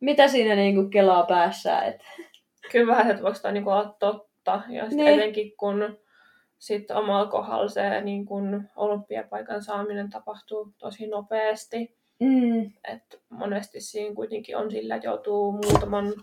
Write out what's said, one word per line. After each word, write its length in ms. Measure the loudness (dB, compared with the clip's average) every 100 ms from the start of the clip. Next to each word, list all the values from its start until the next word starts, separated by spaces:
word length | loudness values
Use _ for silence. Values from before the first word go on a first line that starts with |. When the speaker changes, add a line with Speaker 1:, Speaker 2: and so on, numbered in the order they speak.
Speaker 1:
Mitä 280 | 0 6 6
siinä 260 | 6 4
niinku 340 | 4 4 4 4
kelaa 320 | 6 6 6 6
päässä, 520 | 4 2 0 -2 0
et? 180 | 0 -6 -14 -20 -20 _ _ _ -2
Speaker 2:
Kyllä 140 | 2 4
vähän, 240 | 4 4
että 120 | 2
voiko 160 | -2 -4
tää 100 | -4
niinku 180 | -4 0
olla 260 | 0 0 -2
totta. 640 | -2 -2 -10 _ -4 -4 -4
Ja 160 | -8 -4
sit 60 | 2
Speaker 1:
Niin. 120 | 6
Speaker 2:
etenkin, 440 | 6 4 -2 -6 -4
kun 420 | -4 -2 -4 -8 _ _ _ _ _ _
sit 320 | -6 -6 -4
omalla 360 | -2 0 0 0
kohdalla 380 | -2 -2 -2 -2
se 320 | -2 -2 -2
niinku 400 | -4 -6 -6 -6 -4 -6 -8 -4
olympiapaikan 840 | -2 -4 -6 -10 -8 -10 -8 -10
saaminen 480 | -6 -6 -6 -6 -8
tapahtuu 640 | -10 -14 -16 -10 -10 -10 _
tosi 280 | -14 -12 -8
nopeasti. 920 | -8 -6 -2 -2 -4 -6 -8 -10 _ _ -2
Speaker 1:
Mm. 400 | 2 4 4 0 -4 -10 -16
Speaker 2:
Et 320 | -16 _ -20 _
monesti 520 | -10 -6 -6 -8 -14
siinä 340 | -12 -10 -8
kuitenkin 420 | -8 -8 -8 -8 -6
on 140 | -6
sillä, 240 | -6 -6 -6
että 100 | -6
joutuu 440 | -6 -2 -2 0
muutaman 640 | 0 2 2 2 -4 -4 -6